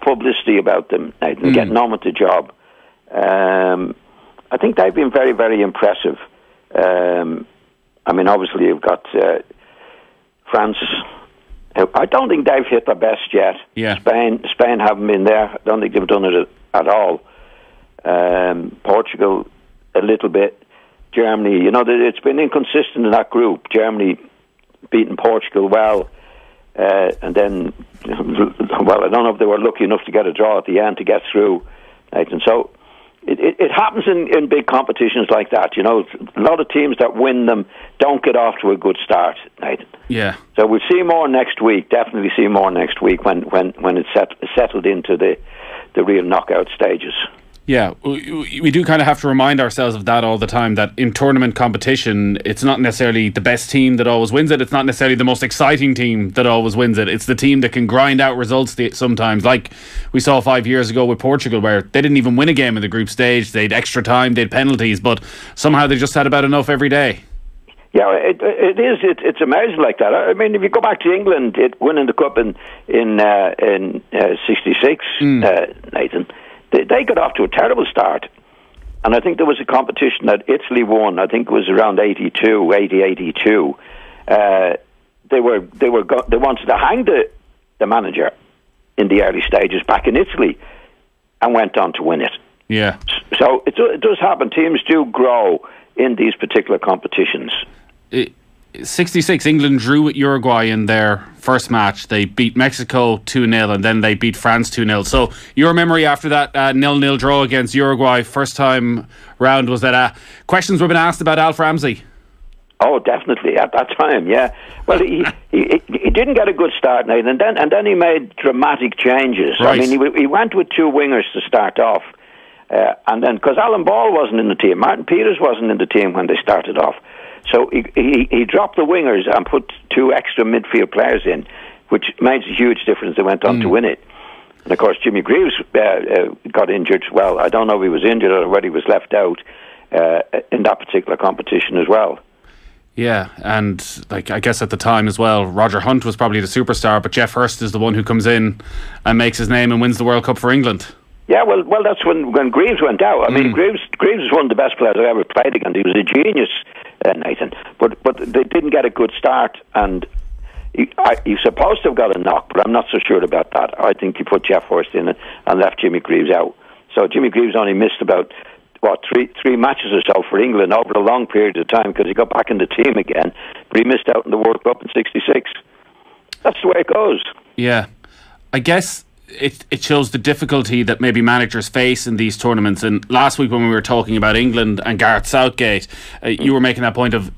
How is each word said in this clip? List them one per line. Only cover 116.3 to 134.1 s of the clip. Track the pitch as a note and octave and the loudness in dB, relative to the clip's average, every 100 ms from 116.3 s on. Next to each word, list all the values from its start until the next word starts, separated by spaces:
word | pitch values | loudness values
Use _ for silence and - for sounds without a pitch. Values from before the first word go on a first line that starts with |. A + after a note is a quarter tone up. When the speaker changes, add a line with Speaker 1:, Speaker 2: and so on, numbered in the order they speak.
Speaker 1:
get | B3+ G3+ | 2 2
a | |
good | D#3+ E3+ - | 2 0 0
start, | C3 B2 A2 | 0 0 2
Nathan, | A#2 A#2 | 0 2
and | C3 | 2
then, | G#3+ F#3+ | 0 0
and | D3+ | 0
then | G3+ G#3 | 2 2
he | |
made | F3+ E3+ D#3+ B2+ - | 2 2 2 -2 -4
dramatic | C#3 B2+ C#3+ C#3+ B2 - | 0 2 0 0 -4 -2
changes. | B2 B2+ C3+ A#2 - - | 0 2 2 0 -2 0
Speaker 2:
Right. | B2 B2+ | 2 2
Speaker 1:
I | B2+ | 2
mean, | C3+ C#3 D#3+ | 2 2 2
he, | |
he | C#3 | 0
went | F#3+ A#3 F#3+ | 2 0 0
with | F3 - | 0 0
two | D#3 | 2
wingers | C#3+ C#3+ B2 - | 2 2 0 -2
to | F#2+ - | -6 -2
start | A#2 G2 - | 0 0 2
off, | A2+ G2+ - - - - - - - | 2 0 -4 -16 -20 -20 -20 -20 -4
uh, | G#2+ G#2+ - - | 0 0 0 -2
and | A2 | 0
then, | B2+ A2 | 0 0
'cause | - C3 | 0 2
Alan | A#3 G#3 | 2 0
Ball | E3 G#3+ A3+ | 2 2 2
wasn't | E3+ A#2+ A2+ | 2 0 0
in | G#2+ | -2
the | F#2 | 0
team, | G2+ F2+ | 2 2
Martin | F#3 - - | 0 -2 0
Peters | F3 A3 F#3+ | 0 2 2
wasn't | C#3+ A2+ A2+ | 0 0 -2
in | G2+ | -2
the | F#2 | 0
team | G#2 G2 | 0 0
when | F2+ E2+ | 0 -2
they | D#2+ | -2
started | - F#2+ - - | 0 0 0 0
off. | D#2 - - - - - - | 0 -2 -12 -20 -20 -16 0
So | A#2 - | 0 2
he, | B2 A#2 - | -2 -4 -2
he, | B2+ C3+ C3 | 2 2 2
he | A#2+ A2+ | 0 0
dropped | - G3+ - | 0 0 0
the | |
wingers | D3+ F3+ C#3+ G2+ F#2 | 0 0 2 0 0
and | B2 F#2 | -2 0
put | C3+ - - - | -2 -4 -12 -4
two | - C3 | 0 2
extra | C3 - - | 2 -2 -2
midfield | A2 A#2 - A#2 G2 | 0 0 0 0 0
players | - B2 A#2 F#2 | 0 0 0 -2
in, | E2 - - - - _ | -4 -6 -18 -20 -20 _
which | G#2+ - - | -4 -4 -2
made | B2 C3 | 0 0
a | - G#2 | -2 0
huge | A#2+ A2+ - | 0 0 0
difference. | G2+ G#2 E2 | -2 -2 -2
They | |
went | G2 F#2+ G2 | 0 0 0
on | A#2+ | 0
Speaker 2:
Mm. | |
Speaker 1:
to | G2+ | 2
win | G#2 E2+ | 2 0
it. | - - | -4 -10